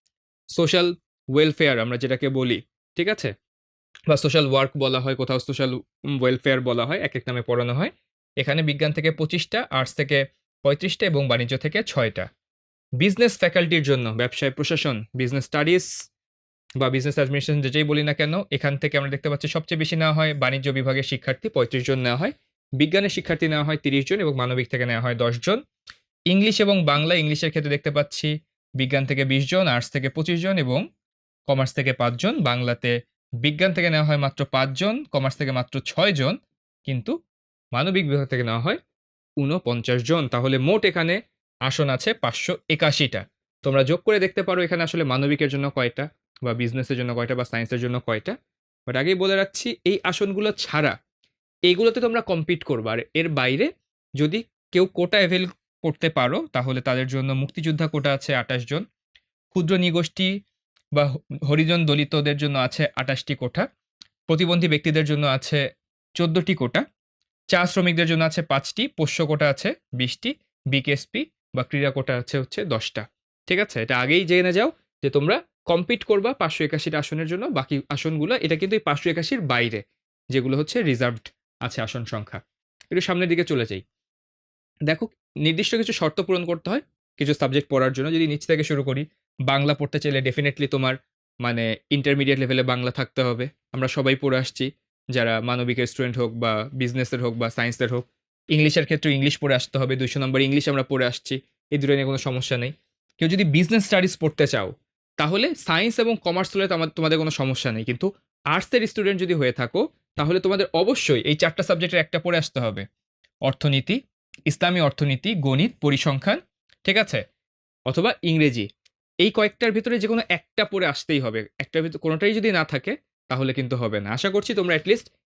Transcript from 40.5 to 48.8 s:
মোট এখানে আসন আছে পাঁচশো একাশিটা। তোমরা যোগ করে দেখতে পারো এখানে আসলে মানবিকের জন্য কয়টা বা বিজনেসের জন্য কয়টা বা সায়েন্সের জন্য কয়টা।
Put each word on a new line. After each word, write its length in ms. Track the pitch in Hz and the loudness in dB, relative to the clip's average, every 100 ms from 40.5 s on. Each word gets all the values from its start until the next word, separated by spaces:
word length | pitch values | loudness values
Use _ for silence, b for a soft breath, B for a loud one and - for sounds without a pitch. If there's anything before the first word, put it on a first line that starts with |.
| 131 | 2
মোট 280 | 139 214 196 | 4 4 2
এখানে 360 | 175 165 196 - _ _ - | 2 0 -2 -4 _ _ -6
আসন 300 | 131 147 143 | -2 0 0
আছে 240 | 127 - | 0 -2
পাঁচশো 440 | 226 120 - - - - | -2 -2 -2 -4 -4 -2
একাশিটা। 560 | 151 156 - 135 98 95 _ _ _ | 2 2 2 0 -2 -10 _ _ _
তোমরা 200 | 139 135 | 0 2
যোগ 160 | 131 175 | 4 2
করে 200 | - 208 | 2 2
দেখতে 240 | 185 202 | 2 0
পারো 200 | 185 180 | 0 0
এখানে 200 | 170 175 | 0 0
আসলে 200 | 165 170 | -2 -2
মানবিকের 460 | 143 131 143 147 143 | 0 2 2 2 0
জন্য 200 | 139 139 | 0 -2
কয়টা 400 | 139 120 - 151 _ _ - | 0 -2 -2 -10 _ _ -8
বা 100 | 123 | -4
বিজনেসের 440 | 117 120 131 127 123 | -2 -2 -4 -4 -4
জন্য 180 | 123 120 | -4 -4
কয়টা 200 | 120 123 | -4 -4
বা 100 | 120 | -4
সায়েন্সের 340 | 117 113 123 | -4 -4 -4
জন্য 200 | 123 123 | -2 -4
কয়টা। 380 | - 110 - 254 _ _ _ _ | -2 -4 -4 -10 _ _ _ _